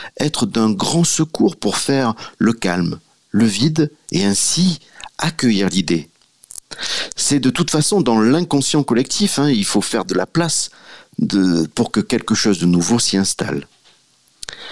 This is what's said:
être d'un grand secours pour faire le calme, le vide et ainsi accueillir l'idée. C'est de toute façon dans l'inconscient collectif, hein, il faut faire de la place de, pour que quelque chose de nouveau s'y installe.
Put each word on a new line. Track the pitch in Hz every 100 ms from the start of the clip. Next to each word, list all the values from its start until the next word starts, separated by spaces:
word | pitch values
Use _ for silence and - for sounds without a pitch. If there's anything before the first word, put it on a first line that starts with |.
| - -
être | 147 - 107
d'un | 113 110
grand | 95 98 170
secours | 170 - 156 - 214 -
pour | 208 -
faire | - 139 123 110 - -
le | 110
calme, | 113 92 87 85 85 _ _ _
le | 101 113
vide | 98 147 156 147 _ -
et | - 202
ainsi | 196 - - 185 160 - - - -
accueillir | 165 160 120 101 92
l'idée. | 92 85 82 76 _ _ _ - - - - - - - -
C'est | - 143
de | 127
toute | 139 175
façon | 156 151 202
dans | 131 113
l'inconscient | 110 156 175 143 - 156
collectif, | 139 117 135 - 202 -
hein, | 147
il | 117
faut | 98 104
faire | - 117 -
de |
la | 92 92
place | 160 170 - - - - - - -
de, | - 98 92 85 80
pour | - 117
que | 107
quelque | - 120 - 110
chose | 113 90
de | 87
nouveau | 87 85 117
s'y | - 98
installe. | 95 - - 71 - _ _ _ _ _ _ - - - -